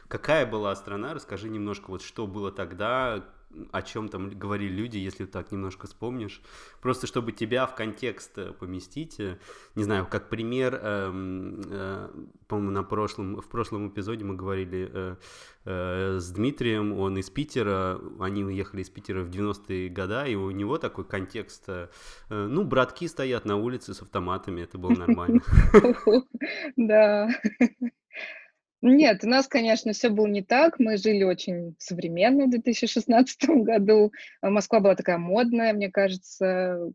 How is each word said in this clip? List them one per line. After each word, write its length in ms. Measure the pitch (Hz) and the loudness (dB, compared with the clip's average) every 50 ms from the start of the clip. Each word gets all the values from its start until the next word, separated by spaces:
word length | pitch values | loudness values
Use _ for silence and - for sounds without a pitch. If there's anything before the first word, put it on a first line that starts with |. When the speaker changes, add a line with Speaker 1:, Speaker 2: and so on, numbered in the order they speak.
| - - | -16 -12
Speaker 1:
Какая 360 | - 110 - - 151 160 131 | -10 -6 0 2 2 2 2
была 300 | 113 110 107 104 101 98 | 0 -2 -4 -2 -4 -4
страна? 380 | - - 98 101 101 110 143 165 | -6 -8 -10 -8 -8 -8 -8 -10
Расскажи 340 | 143 - - 101 90 104 110 | -12 -12 -12 -12 -10 -10 -8
немножко, 420 | 110 107 104 104 98 98 - - | -8 -6 -6 -6 -8 -8 -10 -12
вот 120 | 95 87 | -12 -12
что 240 | - - - - 113 | -14 -14 -10 -10 -10
было 260 | 98 95 107 101 95 | -8 -8 -8 -8 -8
тогда, 720 | 95 - 95 85 90 87 101 113 123 131 131 123 110 98 - - - - - - - | -8 -8 -10 -10 -8 -6 -4 -4 -2 -2 -2 -4 -4 -6 -10 -14 -20 -20 -20 -20 -20
м, 140 | - - - | -18 -14 -10
о 100 | - 95 | -8 -8
чем 260 | 90 - - 113 107 107 | -8 -8 -8 -8 -8 -8
там 180 | - 92 95 98 | -8 -8 -10 -10
л-, 60 | 104 | -10
говорили 360 | 101 101 101 104 101 101 98 | -10 -8 -6 -6 -4 -4 -4
люди, 260 | 92 98 113 120 113 101 | -4 -4 -6 -6 -6 -6
если 260 | 95 98 92 - 98 | -6 -8 -8 -10 -10
так 240 | 90 - 95 87 - | -10 -10 -10 -10 -8
немножко 340 | 104 98 98 95 90 - - | -8 -8 -8 -8 -10 -12 -16
вспомнишь. 540 | - - - 110 120 127 127 107 98 - - - - - - - - - - | -18 -14 -10 -10 -8 -8 -8 -10 -10 -12 -16 -20 -20 -20 -20 -20 -20 -14 -6
Просто 240 | - 127 127 - - | -4 -4 -4 -4 -4
чтобы 260 | - - 127 113 117 | -6 -4 -4 -4 -4
тебя 340 | - - 117 107 123 123 131 | -6 -6 -4 -2 0 0 0
в 80 | - - | -2 -4
контекст, 640 | - 110 110 101 - 127 120 101 - - - - 104 | -6 -8 -8 -8 -6 -8 -8 -8 -8 -14 -18 -14 -12
э, 140 | 95 92 | -12 -12
поместить, 680 | 90 - 98 90 92 92 - - - 143 160 160 - - | -12 -12 -12 -10 -10 -10 -12 -12 -12 -12 -12 -12 -10 -10
э, 180 | 104 95 90 95 - - - - - _ - | -8 -8 -8 -12 -16 -20 -20 -20 -20 _ -6
не 100 | 107 104 | -4 -2
знаю, 220 | 101 107 95 92 - | 0 0 -2 -2 -2
как 180 | - 101 - - | -4 -6 -6 -6
пример, 440 | - 113 110 117 123 131 131 127 127 - | -8 -6 -6 -4 -2 -2 -2 -2 -2 -4
эм, 800 | - 107 104 101 98 95 92 95 95 92 92 92 92 98 98 - 98 - | -4 -4 -4 -4 -4 -6 -6 -8 -8 -8 -8 -8 -8 -10 -10 -12 -12 -10
э, 380 | 98 98 95 95 95 95 98 - - - - - - _ _ - | -10 -10 -8 -8 -10 -10 -12 -14 -14 -16 -18 -18 -20 _ _ -6
по-моему, 220 | 110 104 101 98 | -4 -4 -2 -2
на 100 | 98 101 92 | -2 -4 -4
прошлом, 560 | - 107 104 107 104 - - 101 95 101 - | -4 -4 -4 -4 -4 -6 -8 -8 -8 -8 -10
в 80 | - - | -12 -10
прошлом 400 | - 117 113 - 113 101 104 98 | -6 -6 -6 -6 -6 -8 -8 -8
эпизоде 360 | - 107 92 104 117 110 104 | -8 -8 -8 -8 -8 -8 -8
мы 120 | 98 98 | -8 -8
говорили, 540 | 92 92 98 95 95 95 87 92 92 92 - - | -8 -6 -6 -4 -4 -6 -6 -6 -8 -8 -8 -8
э, 220 | 95 92 92 90 90 - - - - - - - _ - | -8 -8 -8 -10 -14 -18 -20 -20 -20 -20 -20 -20 _ -10
э, 520 | 98 92 90 90 92 90 92 95 98 95 92 | -8 -6 -6 -4 -4 -4 -4 -2 -2 -2 -4
с 120 | 87 87 | -6 -6
Дмитрием, 640 | 87 98 110 135 143 - 127 117 110 107 104 104 101 98 | -4 -4 -2 -2 -2 -2 -2 -2 -2 -2 -2 -4 -2 -2
он 180 | 98 95 98 95 | -2 -2 -2 -4
из 120 | 92 - | -6 -6
Питера, 720 | - 143 151 - - 131 110 101 98 95 95 92 92 - - - - - | -6 -8 -8 -4 -4 -2 -2 0 0 -2 -2 -4 -4 -6 -10 -14 -12 -8
они 240 | 95 95 101 101 98 | -6 -4 -4 -4 -4
уехали 380 | 98 95 95 95 - - 95 | -4 -4 -6 -6 -8 -8 -10
из 80 | 92 - | -10 -12
Питера 320 | - - - - 98 92 | -14 -16 -10 -8 -6 -6
в 80 | 90 87 | -6 -6
девяностые 580 | 90 98 104 104 98 - - - 95 92 92 90 | -6 -4 -4 -4 -6 -6 -8 -8 -6 -6 -6 -6
года, 360 | 87 98 95 92 107 127 143 | -6 -6 -6 -4 -4 -4 -4
и 80 | 139 107 | -4 -4
у 160 | 101 95 95 | -4 -4 -4
него 280 | 95 98 101 104 143 165 | -4 -4 -4 -2 -4 -4
такой 260 | - 123 - - 92 | -4 -6 -8 -8 -10
контекст, 600 | - 107 98 92 90 - 113 98 - - - _ - | -8 -6 -8 -8 -8 -8 -10 -10 -12 -14 -18 _ -10
э, 200 | 95 90 85 85 - - - - - - - - | -10 -10 -10 -12 -16 -20 -20 -20 -20 -18 -14 -8
э, 160 | 107 104 101 104 | -6 -4 -4 -2
ну, 160 | 131 180 208 | -2 -2 -2
братки 420 | 139 135 131 127 123 - - 175 160 | 0 2 2 2 2 -2 -8 -10 -8
стоят 360 | - - 135 131 123 110 - | -6 -4 -4 -2 -2 -2 -2
на 120 | 107 101 | -2 -2
улице 360 | 101 107 123 127 120 - - 98 | -2 -2 -4 -6 -8 -10 -12 -16
с 80 | - | -16
автоматами, 600 | 95 - - 98 90 90 92 92 - - 90 85 | -12 -8 -8 -6 -4 -4 -4 -6 -6 -8 -8 -8
это 160 | 85 - - 92 | -8 -10 -10 -4
было 160 | 90 90 - | 0 0 0
нормально. 480 | - - - 233 180 87 - 226 240 - - - - - - - 214 | 2 2 0 0 0 2 2 2 2 4 8 8 8 10 10 10 10
Speaker 2:
<laughs> 460 | - 247 240 - - - 208 254 254 _ - 240 294 320 - - 339 294 254 | 10 8 4 2 4 4 4 4 4 _ -8 -10 -8 -8 -8 -8 -10 -6 -2
Да. 520 | - 233 214 214 214 214 208 208 208 208 226 247 - | 0 2 6 8 8 8 6 6 2 2 0 -2 -2
<laughs> 500 | - 208 - - 247 220 - - 247 233 - _ _ _ - - - - - - - _ _ _ _ _ _ - | -2 -2 0 2 2 2 2 -2 -8 -8 -8 _ _ _ -16 -16 -14 -14 -16 -18 -20 _ _ _ _ _ _ 2
Нет, 420 | - 240 262 294 311 247 202 185 - | 6 8 8 8 8 8 6 4 2
у 40 | 220 | 2
нас, 200 | 247 269 269 - | 2 2 2 2
конечно, 440 | - 254 233 226 220 220 - 220 | 2 2 4 2 2 2 0 -2
все 180 | 208 - - 240 | -2 0 2 2
было 160 | 208 208 214 208 | 2 4 2 2
не 140 | 202 202 | 2 0
так. 360 | 190 - 233 262 311 339 330 - | 0 2 4 6 6 6 6 4
Мы 160 | 240 220 220 196 | 2 2 2 2
жили 260 | 190 220 214 202 196 | 2 2 4 4 4
очень 520 | 185 180 175 - - 180 175 175 170 160 - | 2 2 0 -2 -6 -6 -6 -6 -8 -12 -14
современно 680 | - - 180 170 170 165 165 175 196 240 269 285 277 | -12 -10 -8 -6 -6 -4 2 4 4 6 6 6 4
в 40 | 254 | 4
две 100 | 247 233 | 2 2
тысячи 240 | - 247 220 - - 220 | 2 0 0 0 0 -2
шестнадцатом 760 | - 240 - - 226 233 262 - - - - 262 330 254 214 | 0 0 2 4 6 6 6 4 2 -2 2 4 4 4 4
году. 480 | 220 226 208 196 208 214 214 208 208 - - - - - _ | 4 4 4 6 6 8 8 8 6 2 -4 -20 -20 -10 _
А 80 | - - | -2 0
Москва 300 | 208 208 190 - 233 220 | 2 2 2 4 4 6
была 140 | 196 196 185 | 6 6 6
такая 220 | 185 185 - 175 170 | 4 4 0 0 0
модная, 540 | 170 175 190 226 254 240 233 233 226 226 214 | 0 0 2 2 2 4 2 2 2 2 2
мне 160 | 208 202 185 | 0 -2 -2
кажется. 1000 | - 202 196 190 185 185 - - - - 190 185 185 185 185 185 180 175 175 170 | 0 2 2 2 0 -2 -10 -10 -6 -2 0 0 2 2 0 -2 -2 -4 -6 -6